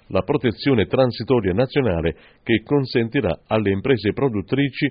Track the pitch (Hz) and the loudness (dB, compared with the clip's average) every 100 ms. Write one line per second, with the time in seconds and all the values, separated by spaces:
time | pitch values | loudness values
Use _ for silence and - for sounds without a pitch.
0 | _ 95 - - 120 98 143 123 92 117 | _ -4 0 0 0 -2 0 2 2 2
1 | 127 - 110 123 95 90 131 147 120 82 | 0 0 0 0 2 0 0 0 0 0
2 | 80 - - _ - 110 - 143 131 127 | -2 -4 -12 _ -2 -2 2 0 0 -2
3 | 113 139 101 80 _ 110 101 98 127 120 | -2 -2 -2 -4 _ 0 0 0 0 0
4 | 101 98 135 104 98 135 143 - 143 | 0 0 -2 -2 -2 -2 -2 -2 -4